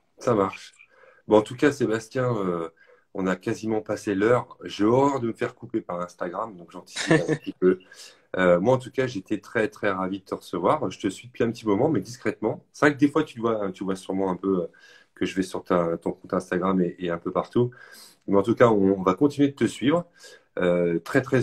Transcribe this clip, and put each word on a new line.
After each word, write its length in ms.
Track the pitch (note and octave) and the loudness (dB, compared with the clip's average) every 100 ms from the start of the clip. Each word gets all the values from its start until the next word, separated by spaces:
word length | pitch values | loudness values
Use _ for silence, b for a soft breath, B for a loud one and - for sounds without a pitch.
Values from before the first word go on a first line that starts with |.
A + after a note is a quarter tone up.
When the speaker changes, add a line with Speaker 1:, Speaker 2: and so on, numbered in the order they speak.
| _ _ | _ _
Speaker 1:
Ça 160 | - | 0
marche. 380 | A2 G2 - - - b b b b - | 2 0 -4 -16 -20 b b b b 4
Bon, 80 | G#2+ | 4
en 60 | |
tout 120 | - | 4
cas, 160 | B2 D3 | 2 0
Sébastien, 640 | C#3+ A2+ A2 - C3 B2+ A2+ | 2 -2 -2 -4 -4 -2 -2
euh, 320 | F#2 E2+ E2 b b b b | -2 -4 -6 b b b b
on 140 | G2 F#2+ | -6 -4
a 80 | F#2 | -2
quasiment 440 | - G#2+ A2 A2 | -4 -6 -4 -4
passé 360 | - G#2 - G2 | -4 -6 -4 0
l'heure. 420 | G#2+ B2 - - | 2 2 0 -14
J'ai 180 | F2 - | -14 0
horreur 380 | G#2 B2 C#3 C3+ | 2 4 2 0
de 80 | A#2 | -6
me 40 | |
faire 220 | G#2+ A2+ | -6 -8
couper 260 | - G#2+ A2+ | -8 -8 -6
par 200 | - F2 | -6 -8
Instagram, 560 | F2 - F2+ F#2 A#2 F#2 | -8 -8 -8 -8 -10 -12
donc 160 | E2 | -18
j'anticipe 400 | F#2 - - - | -20 -16 -10 0
un 240 | D#3 - D3+ | 2 2 -4
Speaker 2:
<laughs> 0 | |
Speaker 1:
petit 160 | - | -6
peu. 260 | - F#2 F#2+ B B B B B - | 0 2 2 B B B B B 0
Euh, 220 | F#2 F2 | 4 4
moi, 160 | G#2 | 4
en 40 | C3 | 2
tout 120 | B2 | 0
cas, 160 | - C3 | -4 -4
j'étais 320 | B2 - G#2 | -6 -6 -8
très, 300 | - A#2 G#2+ | -4 -2 -2
très 200 | - G#2 | -2 -4
ravi 260 | F#2 F#2 F#2+ | -2 -4 -6
de 60 | |
te 100 | - | -8
recevoir. 560 | F#2+ - F2+ F#2+ D3+ G#2+ | -10 -8 -2 0 0 -2
Je 80 | - | -6
te 80 | G#2 | -6
suis 220 | - B2 | -6 -12
depuis 160 | - | -4
un 80 | A#2 | -4
petit 120 | A2+ | -2
moment, 240 | A2 G2+ D3+ | -2 0 2
mais 120 | B2+ | 0
discrètement. 640 | F#2 - A2+ - G#2+ - - | -4 -6 -6 -4 -6 -6 -12
C'est 140 | - D3 | 0 2
vrai 80 | |
que 40 | C#3 | 4
des 100 | C#3+ | 2
fois, 140 | D#3+ | 2
tu 160 | D#3 A#2+ | -2 -4
vois, 320 | A2+ A2 G2 | -2 -2 -4
tu 140 | F#2 | -6
vois 100 | F#2+ | -6
sûrement 340 | F#2+ - F#2+ F#2+ | -6 -6 -4 -2
un 80 | F2 | -2
peu, 260 | G2 F#2+ | 0 0
euh, 40 | - b b b b | -2 b b b b
que 120 | - F2+ | -6 -4
je 100 | F#2+ | -2
vais 80 | |
sur 180 | F#2 F2+ | -4 -8
ta, 340 | - F2+ E2+ E2+ | -2 0 0 -2
ton 140 | F#2 | -6
compte 240 | E2+ - | -8 -6
Instagram 460 | F#2 - F2+ F#2 F#2+ | -6 -2 -2 0 0
et, 160 | E2+ - | -2 -4
et 120 | F2+ | -6
un 80 | E2+ | -6
peu 120 | - | -4
partout. 400 | F2+ - A#2+ B2 B B B B B - | -4 -2 0 0 B B B B B 0
Mais 100 | G2 | 0
en 60 | |
tout 140 | G2+ A2+ | 2 6
cas, 100 | A#2+ | 6
on, 320 | G#2+ F#2+ G2 | 6 4 4
on 40 | |
va 120 | F#2 | 0
continuer 320 | F#2 C#3+ C#3 C#3+ | 2 0 2 0
de 60 | |
te 120 | C#3 A2 | 2 -2
suivre. 400 | - A#2+ E3+ F3 b b b b - | 0 0 0 -2 b b b b -2
Euh, 400 | F2+ F2 F2 E2+ | 2 2 2 -2
très, 240 | - C#3 | 0 -2
très 160 | B2+ C3 | 2 0